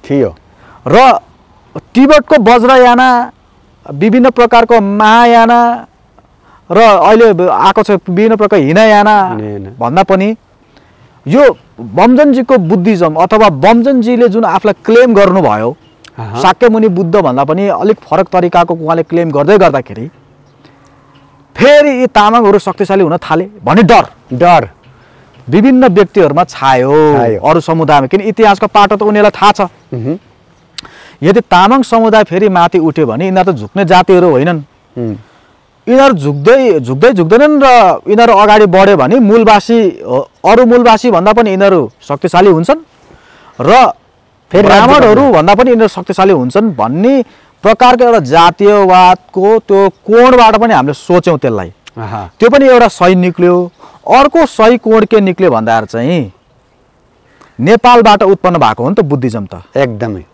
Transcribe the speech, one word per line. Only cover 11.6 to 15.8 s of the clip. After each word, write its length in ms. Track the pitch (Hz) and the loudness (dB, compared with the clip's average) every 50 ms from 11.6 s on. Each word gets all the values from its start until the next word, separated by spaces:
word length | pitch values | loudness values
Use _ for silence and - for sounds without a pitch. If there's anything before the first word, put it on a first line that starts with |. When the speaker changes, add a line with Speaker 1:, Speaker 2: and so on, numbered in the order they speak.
| _ _ _ - | _ _ _ -20
Speaker 2:
बमजनजीको 800 | 117 110 98 165 190 240 254 247 302 294 262 254 247 - 269 247 | -18 -8 -2 0 2 2 2 2 2 2 0 -2 0 0 0 -2
बुद्धिज्म 580 | 180 160 196 269 175 220 214 175 175 160 156 | 0 0 -2 -2 0 -2 0 0 -2 -2 0
अथवा 340 | 156 175 180 - 214 220 202 | -2 -2 0 0 0 0 0
बमजनजीले 760 | 160 131 143 196 226 233 226 269 277 254 220 233 247 226 247 233 | 0 0 0 2 2 2 0 0 -2 -2 -2 -2 0 0 0 0
जुन 180 | 185 226 226 | 0 -2 -4
आफूलाई 380 | 185 165 190 - 214 190 _ _ | -2 -4 -2 -2 -4 -6 _ _
क्लेम 280 | - 226 233 254 254 226 | 0 2 2 2 2 2
गर्नुभयो, 640 | 202 202 190 180 190 170 123 107 107 110 120 151 _ | 2 2 2 0 0 0 -2 -2 -2 -4 -6 -8 _